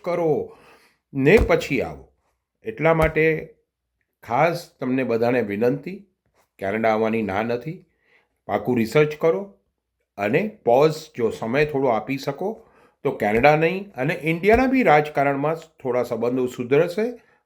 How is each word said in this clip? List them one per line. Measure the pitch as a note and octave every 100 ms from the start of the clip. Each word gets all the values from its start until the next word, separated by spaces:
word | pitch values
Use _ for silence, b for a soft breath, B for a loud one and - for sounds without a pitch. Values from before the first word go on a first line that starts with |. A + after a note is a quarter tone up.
કરો | F#3 F3 E3 B2 - B B B B B _
ને | C3+ C3+ G#3+ -
પછી | E3 - C3
આવો. | E2 C#2+ - _ _ _ _ _
એટલા | A2 - D#3
માટે | D#3+ D#3+ D#3 D#3+ D#3+ - _ _ _ _ _ _ _
ખાસ | - B2 E3+ D#3+ - -
તમને | B2+ C3
બધાને | A#2+ A2+ A#2 B2+
વિનંતી, | G#2 G2+ B2 C#3+ F3 G3+ - _ _ _ _ -
કેનેડા | F#2+ G#2+ A2+
આવવાની | A2 A2 A2+
ના | G2+ F#2+
નથી, | A#2 A#2+ D#3 F#3 - _ _ _ _ _ -
પાકું | G#2 - B2
રિસર્ચ | A2 D3+ D3+ -
કરો. | E3 F#3+ G3+ - _ _ _ _ _ -
અને | G#2 C#3+ G#3 - A#2+
પોઝ, | A#2+ D#3 D#3 - -
જો | A2
સમય | - A2+ C3+ D3+
થોડો | C#3 C3+
આપી | A2 B2 C3+
શકો | C#3+ C#3 F#3+ A3 b b b b
તો | C#3+
કેનેડા | C3 G#2 A2 C#3 D#3
નહીં | E3 F#3+ G3+
અને | - C#3
ઇન્ડિયાના | F3 D3+ E3 G3 A#3 C4
બી | C4
રાજકારણમાં | G3+ D3+ D3+ - C#3+ C#3 D3 E3
થોડા | - _ C3 B2
સંબંધો | A#2+ A2+ A#2+ C3 B2
સુધરશે | - A#2+ C#3+ F3 - A#3 A#3+ b b